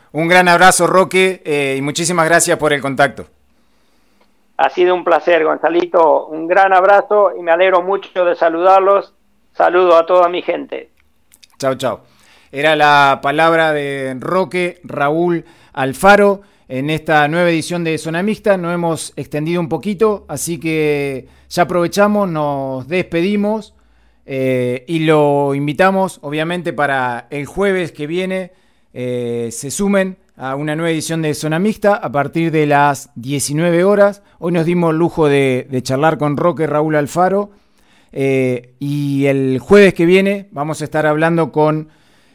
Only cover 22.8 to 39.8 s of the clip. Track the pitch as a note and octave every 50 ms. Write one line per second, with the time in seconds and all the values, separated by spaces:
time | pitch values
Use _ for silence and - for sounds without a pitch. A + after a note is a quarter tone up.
22.8 | B2+ C3 E3+ F#3 E3+ F3 - E3+ E3+ G3 G#3 G#3 G3+ G#3 G#3+ A3 G#3 - _ _
23.8 | _ _ _ _ _ _ _ _ _ - C#3 C3+ C3 C3 C3 B2+ B2 B2 B2 B2+
24.8 | B2+ - E3+ D#3+ D#3 D#3 D#3+ D3+ D3 D3 C#3+ C#3+ C#3+ C#3 C#3 C#3 C#3+ D3 D3 -
25.8 | F#3 F#3+ G3 F#3+ F#3+ F3+ - - - C#3+ D3 D#3 D#3 E3 F3 F3+ D#3+ E3+ C#3 A#2
26.8 | D3 C#3 C#3 C3+ B2+ B2 A#2+ A#2 - - D3 C#3+ C#3+ B2+ - F3+ G3 G3+ F#3+ F#3
27.8 | F3 D3 - - D3 D3 E3 F3+ F#3 F#3 F#3+ F#3 F#3 F3+ _ _ _ _ _ _
28.8 | _ _ - A#2+ B2 B2 B2 B2 A#2+ A#2 A#2+ A#2 A#2 A#2 A2+ - - C#3 C3 -
29.8 | G3+ G3 G3+ G3 F#3+ F#3+ F#3 _ _ _ _ - B2+ C3 C3+ C#3 D3+ D3+ D3+ D#3
30.8 | E3 E3+ E3 D#3 D3 - E3 E3 D#3+ D3+ D3 - - D#3 D#3 E3 F#3+ G#3+ G#3 -
31.8 | - G3+ G3+ - - C#3+ A2+ C#3+ C#3 C#3+ - E3 E3 E3 D3+ D#3+ D3+ D3 C#3+ C#3+
32.8 | C#3+ C#3+ C#3 C3 - - - B2 A2+ C3 C#3+ C3+ - - D3 D3+ E3+ F3 E3+ E3+
33.8 | F3+ G3 G#3 G3+ G3+ G3+ G3+ G3+ _ _ _ - E3 F3 E3+ F3 D#3+ E3 F3 F3
34.8 | F3 E3 D#3+ D#3+ E3+ E3 - - D#3 D3 C#3+ C#3 C#3 C3+ B2+ B2 C3 - C3+ B2+
35.8 | B2 - C3 C3+ D3+ D#3+ D#3+ A#2+ D3 D3 D3 C3+ D3+ F3 E3+ B2 D#3+ C#3+ D3 D3+
36.8 | D3+ D#3+ D#3 D3+ D3 C3 - D#3 F3+ F#3 F#3+ G3+ G3+ G3+ - _ _ _ _ _
37.8 | _ _ _ _ _ _ - C#3+ C3+ C3+ C3+ C3 C3 B2+ B2+ A#2+ B2 - _ -
38.8 | C#3 C#3+ C#3+ C#3+ C#3+ C#3+ C#3 C#3 C#3 C#3 C3+ C3+ C3+ C3 C3 B2+ - - G3 G3+